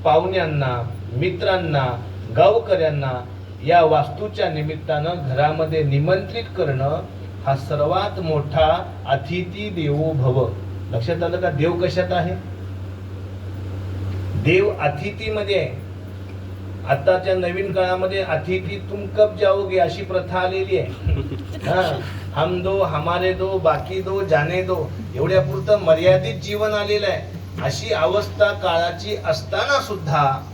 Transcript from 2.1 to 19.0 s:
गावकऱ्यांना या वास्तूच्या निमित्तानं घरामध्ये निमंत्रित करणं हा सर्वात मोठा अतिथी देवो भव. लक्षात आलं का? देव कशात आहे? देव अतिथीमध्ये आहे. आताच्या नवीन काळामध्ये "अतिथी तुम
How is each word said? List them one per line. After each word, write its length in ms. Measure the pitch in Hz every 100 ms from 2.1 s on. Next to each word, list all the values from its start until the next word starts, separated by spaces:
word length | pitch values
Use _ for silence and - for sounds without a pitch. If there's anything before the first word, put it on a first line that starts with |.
| - - 151
गावकऱ्यांना 880 | 180 226 214 180 160 147 135 127 120 - - - 139
या 160 | -
वास्तूच्या 680 | 160 156 143 - 208 - 185
निमित्तानं 600 | 156 151 156 - 151 160 175
घरामध्ये 680 | 139 131 147 160 151 156
निमंत्रित 600 | 147 139 156 190 202 226 - 185
करणं 440 | 160 131 135 160 - - - - -
हा 100 | 135
सर्वात 640 | - 147 147 185 208 -
मोठा 720 | 165 151 139 160 156 - - - 127
अतिथी 600 | 135 151 175 175 196 208
देवो 420 | 175 147 143 160
भव. 380 | 156 127 131 117 - - - -
लक्षात 320 | - - 165
आलं 180 | 180 180
का? 80 | 180
देव 240 | 143 160
कशात 380 | 170 180 156 180
आहे? 240 | 180 170 190 - - - - - - - - - - - - - - - - - - - -
देव 280 | 143 - - -
अतिथीमध्ये 800 | 247 - 202 202 214 208 202 190
आहे. 220 | 143 - - - - - - - - - - - -
आताच्या 480 | - - 185 196 185
नवीन 380 | 175 185 196
काळामध्ये 500 | 185 180 180 185 196
"अतिथी 580 | 180 156 - 185 190 202 -
तुम 140 | 202